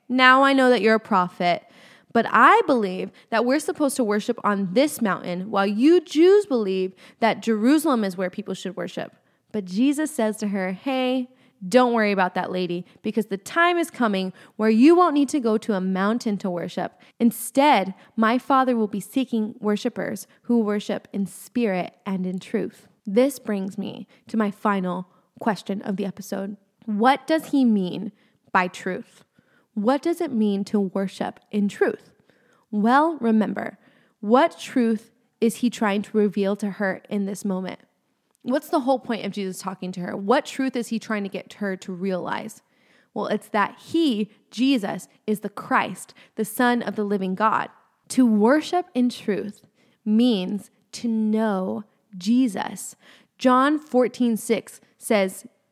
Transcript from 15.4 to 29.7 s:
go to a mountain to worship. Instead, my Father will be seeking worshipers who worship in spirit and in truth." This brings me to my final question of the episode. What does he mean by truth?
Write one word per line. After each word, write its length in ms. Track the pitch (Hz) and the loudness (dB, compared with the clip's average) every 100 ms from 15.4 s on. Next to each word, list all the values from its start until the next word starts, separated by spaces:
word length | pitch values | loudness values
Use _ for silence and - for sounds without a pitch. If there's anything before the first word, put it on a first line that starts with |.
go 160 | 226 214 | 0 0
to 160 | - | 0
a 80 | 190 | -2
mountain 560 | 185 185 202 240 233 202 | -2 0 0 0 -2 -4
to 140 | 196 | -4
worship. 500 | 175 180 - - - - _ | -6 -6 -6 -8 -10 -20 _
Instead, 760 | 233 - - 269 294 226 190 - - | 0 0 -2 2 4 4 2 -8 -12
my 220 | - 220 247 | -2 0 0
Father 400 | - 269 262 233 | 2 2 2 0
will 100 | 214 | -2
be 140 | 208 | -4
seeking 540 | - 269 254 226 214 - | -4 -4 -2 -2 -4 -4
worshipers 680 | 208 208 240 202 - 208 - _ | -4 -2 -4 -6 -6 -8 -12 _
who 180 | - 240 | -2 0
worship 480 | 208 208 - 190 - | 0 -2 -4 -8 -6
in 100 | 202 | -6
spirit 680 | 185 - - 240 226 185 175 - | -6 -8 -8 -2 0 -2 -4 -10
and 220 | 202 190 185 | -6 -4 -4
in 120 | 185 | -8
truth." 500 | - 208 180 - _ _ - | -6 -4 -4 -10 _ _ -2
This 320 | 196 269 277 | 2 2 0
brings 400 | - 202 190 190 | -6 -6 -6 -8
me 280 | - - - _ - | -10 -12 -18 _ -6
to 80 | 220 | -2
my 140 | 208 | -2
final 580 | - 214 196 185 180 180 _ _ _ | -2 -2 -2 -2 -6 -10 _ _ _
question 400 | 233 185 - 196 | -4 -4 -6 -8
of 160 | - 196 | -6 -6
the 80 | |
episode. 540 | 196 190 - 196 196 202 _ _ | -6 -8 -10 -8 -8 -12 _ _
What 420 | - 208 247 277 - | -8 2 2 2 0
does 200 | 320 - | -2 0
he 180 | 285 | 2
mean 480 | 247 208 180 165 - - _ _ _ | 4 2 0 -6 -8 -12 _ _ _
by 160 | 190 180 | 0 0
truth? 560 | - 185 180 - _ _ _ _ _ _ | -4 -8 -8 -12 _ _ _ _ _ _